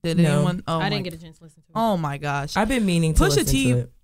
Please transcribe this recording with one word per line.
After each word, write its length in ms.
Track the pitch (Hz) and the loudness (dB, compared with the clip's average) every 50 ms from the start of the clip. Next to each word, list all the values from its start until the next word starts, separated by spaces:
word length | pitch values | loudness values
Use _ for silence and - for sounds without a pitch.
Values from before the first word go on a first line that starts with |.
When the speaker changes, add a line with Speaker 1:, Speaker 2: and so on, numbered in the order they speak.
| - | -2
Speaker 1:
Did 140 | 170 160 | 0 2
Speaker 2:
No. 200 | 165 170 151 143 | 4 4 4 4
Speaker 1:
anyone? 260 | 147 147 - 180 185 - | 2 2 0 -2 -4 -6
Oh 100 | - 165 | -6 -4
Speaker 3:
I 60 | 165 185 | -4 -2
Speaker 1:
my 60 | 202 | -4
Speaker 3:
didn't 140 | 208 202 185 | -4 -6 -6
get 100 | 180 165 | -8 -12
a 40 | |
chance 200 | 160 170 160 160 | -14 -18 -20 -20
to 60 | _ 165 | _ -20
listen 180 | 160 _ 165 | -20 _ -20
to 80 | _ _ | _ _
it. 40 | 165 | _
Speaker 1:
Oh 200 | 220 226 226 202 | -2 0 0 0
my 220 | 170 160 143 143 | -2 -2 -4 -6
gosh. 400 | 143 147 147 143 143 139 143 - | -6 -6 -6 -4 -4 -6 -4 -2
Speaker 2:
I've 100 | - 220 | -2 0
been 180 | 214 269 240 214 | 0 0 0 0
meaning 260 | 190 175 170 165 160 156 | 2 2 2 2 2 4
to 80 | - 320 | 4 4
Speaker 1:
Pusha 140 | 392 - | 4 4
Speaker 2:
listen 80 | 403 - | 2 2
Speaker 1:
T 260 | 139 135 269 269 247 | 2 0 0 2 2
Speaker 2:
to 60 | 123 123 | 0 0
it. 120 | 123 - - _ | -2 -6 -14 _